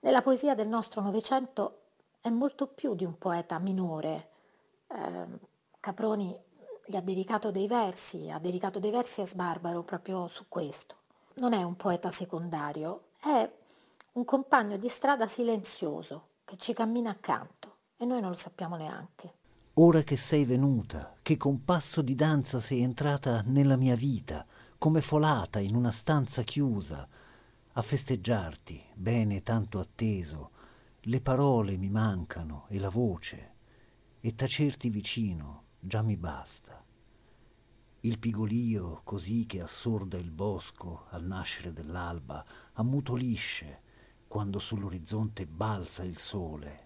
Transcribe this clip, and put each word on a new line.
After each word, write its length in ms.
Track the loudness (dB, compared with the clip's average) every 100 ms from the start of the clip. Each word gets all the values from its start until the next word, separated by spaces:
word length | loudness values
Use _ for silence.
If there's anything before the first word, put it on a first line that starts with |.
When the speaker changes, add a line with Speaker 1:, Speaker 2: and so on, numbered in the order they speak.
Speaker 1:
Nella 220 | 6 4
poesia 340 | 6 4 4 2
del 100 | 2
nostro 360 | 0 -2 -2
Novecento 800 | 0 0 2 0 0 -4 -4 -6 _ _ _ _
è 100 | -2
molto 360 | 0 0 -2 -8
più 300 | -4 -4 -2
di 80 |
un 120 | -4 -2
poeta 440 | -2 -2 -2 -4
minore. 720 | -2 0 -2 -2 -4 -6 -10 _ _ _ _ _ _
Ehm, 500 | -8 -6 -8 -10 -14 -18 _ _ _
Caproni 580 | -10 -2 0 0 -2 -6 _ _ -18 -16
gli 120 | -6 -4
ha 40 |
dedicato 520 | -2 -2 0 -2 0
dei 160 | -2 0
versi, 600 | 2 0 -2 -8 -8 -8
ha 120 | -4
dedicato 400 | -4 -2 -2 -2
dei 100 | 0
versi 300 | 0 -2 -4
a 60 | -6
Sbarbaro 580 | -2 -4 -2 -4 -4
proprio 420 | -4 -8 -4 -6 -6
su 200 | -10 -8
questo. 480 | -6 -6 -8 -14 -20 _ _ _ -2
Non 160 | 2
è 100 | 2
un 140 | 0 -2
poeta 340 | 0 0 0
secondario, 1000 | -2 -2 -6 -4 -4 -4 -4 -6 -8 _ _
è 280 | 4 4 4 -4 _ _ _ _ -10
un 100 | -6
compagno 540 | 0 0 4 4 4 -2
di 100 | -4
strada 400 | 0 2 2 2
silenzioso 1000 | 0 0 0 -2 -4 -4 -4 -8 -14 _ _
che 120 | -20 -8
ci 160 | -4
cammina 380 | 0 0 0 -2
accanto 680 | -4 -2 -2 -2 _ -20 _ _ _
e 80 |
noi 160 | -2 0
non 100 | -2
lo 60 | -4
sappiamo 380 | -8 -8 -8
neanche. 600 | -6 -8 -10 -12 -18 -20 _ _ _ _ 10
Speaker 2:
Ora 220 | 10 10
che 140 | 6 2
sei 300 | 4 4 6
venuta, 680 | 6 6 4 0 -8 -10 -12
che 160 | 0 2
con 260 | 4 0
passo 380 | 2 2 2 0
di 140 | 0
danza 460 | 4 4 4 2 -2
sei 200 | 0 2
entrata 640 | 2 2 0 2 2 2
nella 340 | 4 6 8 8
mia 180 | 6
vita, 520 | 4 2 0 -4 -10 -10 -20 -20 2
come 240 | 4 4
folata 560 | 4 4 4 4 0 -2
in 160 | 2 2
una 140 | 2
stanza 520 | 0 2 2 4 -2
chiusa, 640 | -2 0 2 0 -4 -8 -10 -18 -20 -20 -20 _ _
a 100 | -4
festeggiarti, 1000 | 0 -2 0 -2 2 0 0 -10 -14 -16 -16
bene 480 | -6 0 2 2 0
tanto 360 | 0 0 0 -4
atteso, 760 | -6 -2 0 0 -4 -10 -12 -18 -20 -20 -20 _
le 200 | -2 0
parole 560 | 2 4 4 4 2 0
mi 140 | 0
mancano 720 | 2 2 0 -4 -8 -8 -10 -8
e 100 | -4
la 100 | -2
voce, 680 | 0 0 -2 -8 -12 -18 -20 _ -20 -20 _ _ _
e 160 | -6
tacerti 540 | -4 -4 2 0 2 -2
vicino 760 | -2 -4 -2 -2 -2 -8 -14 -20 _
già 220 | -4 0
mi 160 | 0 0
basta. 640 | -2 -8 -12 -16 -18 -20 -20 _ _ _ _ _ -20 _ _ -20 _ _
Il 180 | -4 0
pigolio, 840 | -2 0 0 2 2 0 -2 -8
così 400 | -8 -8 -2 -2
che 160 | -2 -6
assorda 560 | -6 -4 -2 -2 -2 -6
il 140 | -8
bosco 720 | -4 -4 -2 -6 -10 -12 -12 -12
al 140 | -10
nascere 500 | -6 -6 -6 -8 -10
dell'alba, 680 | -10 -8 -8 -6 -8 -10 -14 -14 -20 -16
ammutolisce 1080 | -4 0 0 -2 -2 -2 -2 -4 -8 -10 -16 _ _ -20 _ _
quando 320 | -6 -4 -4
sull'orizzonte 880 | -4 -4 -6 -8 -6 -2 -2 -4 -10
balza 560 | -4 -2 -2 -4 -6
il 140 | -6 -6
sole. 680 | -4 -4 -6 -8 -12 -16